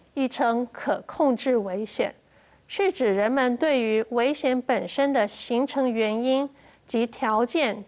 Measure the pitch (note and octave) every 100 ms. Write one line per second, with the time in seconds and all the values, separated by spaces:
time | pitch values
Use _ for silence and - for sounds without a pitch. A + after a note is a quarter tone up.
0 | _ C#4+ C4 - A#3+ A#3 A#3+ - - G3+
1 | - - C#4+ A#3 C4+ A#3+ G3 F#3+ A3 -
2 | A3+ - _ _ _ _ - - F#4+ -
3 | A3+ G3 G#3+ C4+ B3+ A#3+ D#4 C4+ A3 A3
4 | A3 A#3+ B3+ D4 C#4 B3+ B3 A#3 F3+ -
5 | C#4 C4 G#3 - - A#3+ C#4 C#4 B3+ A3+
6 | G#3+ A3 B3+ C4 C#4 - - - - A3+
7 | A#3+ - A#3 G#3+ A#3+ E4 B3+ G#3